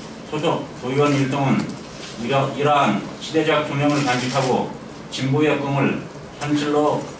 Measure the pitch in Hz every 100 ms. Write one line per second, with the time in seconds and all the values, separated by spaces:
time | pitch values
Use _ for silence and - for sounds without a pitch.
0 | - - - 151 170 - - - 127 139
1 | 147 135 127 127 - 110 - - - -
2 | - - 120 139 135 131 143 - 214 -
3 | - - - 160 156 151 147 139 147 147
4 | 143 135 127 135 127 107 - - - -
5 | - - 135 147 151 - 139 139 - -
6 | - - - - 147 147 147 147 147 -
7 | - -